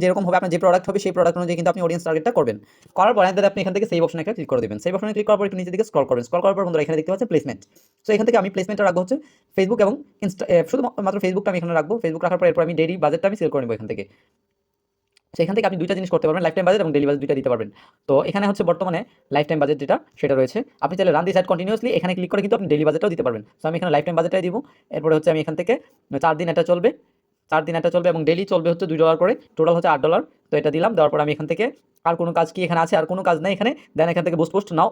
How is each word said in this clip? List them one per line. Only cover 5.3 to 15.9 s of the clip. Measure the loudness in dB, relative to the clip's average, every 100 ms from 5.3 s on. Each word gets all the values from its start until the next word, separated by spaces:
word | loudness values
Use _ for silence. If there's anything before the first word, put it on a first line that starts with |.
| 0
পর | 0
একটু | -4
নিচের | -6
দিকে | -4 -2
স্ক্রল | 0 0
করবেন। | -2 -2
স্ক্রল | 0
করার | 0 0
পর | 0
বন্ধুরা | 0
এখানে | 0 -2
দেখতে | -2
পাচ্ছেন | -4 0
প্লেসমেন্ট। | -2 -2 -10 -14 _ _ _
So, | -2
এখান | 0 4
থেকে | 2
আমি | 2
প্লেসমেন্টটা | -2 -4 0 2
রাখবো | 2
হচ্ছে | 0 -4 -6 _ _ -2
Facebook | 0 4
এবং | 2 0 -10 -8
Insta-, | -8 -6 2
এ, | 2 2
শুধুমাত্র | -2 -2 -2 -2 0
Facebook | 0 0 -2 -2 0 -2 0 -2 -2 -2
রাখার | -2 2
পর | 2
এরপর | 2 0
আমি | 0
ডেইলি | 0 0
বাজেটটা | 0 0 -2
আমি | -2
সিলেক্ট | -2
করে | -2
নেবো | -4 -6
এখান | -6
থেকে। | -10 -10 _ _ _ _ _ _ _ _ _ _ _ _ -4
So, |
এখান | -2 0
থেকে | -2
আপনি | -2
দুইটা | -4